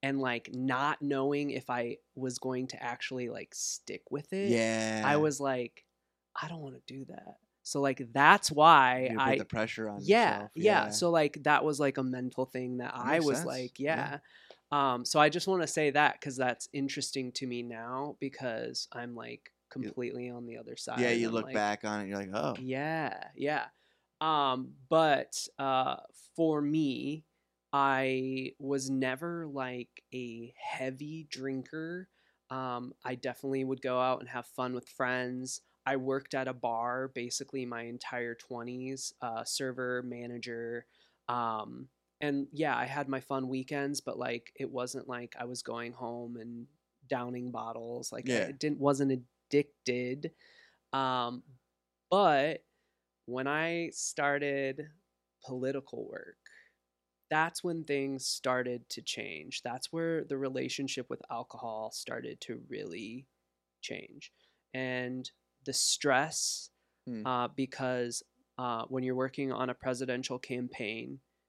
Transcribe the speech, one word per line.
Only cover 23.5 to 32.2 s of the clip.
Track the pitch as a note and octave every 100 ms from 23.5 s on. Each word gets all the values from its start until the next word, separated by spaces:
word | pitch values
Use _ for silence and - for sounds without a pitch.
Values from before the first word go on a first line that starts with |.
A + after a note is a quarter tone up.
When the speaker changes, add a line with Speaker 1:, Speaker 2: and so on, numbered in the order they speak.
| D3 - - _ _ _ _
Speaker 1:
Um, | D#3 D3+ C#3 B2+ B2+ C3 C3
but, | D#3+ D#3 C3+ - - - -
uh, | C3+ C3 C3 C3+ - - - -
for | E3 D3+
me, | D3 D#3 D3 B2 C3+ D#3 - _ _ _ _
I | C#3+ C#3 C3+ C3 C3 C3 C3 C3 -
was | C#3 C#3 C3
never, | C3+ C3 C3 E3+ E3+ D#3+
like, | C#3 B2+ B2 B2 - -
a | B2+ B2 A2+ A#2 -
heavy | - - C3 C3 D3 D#3+ D#3
drinker. | - C3+ C3 B2 D#3 D#3+ F3 F#3 _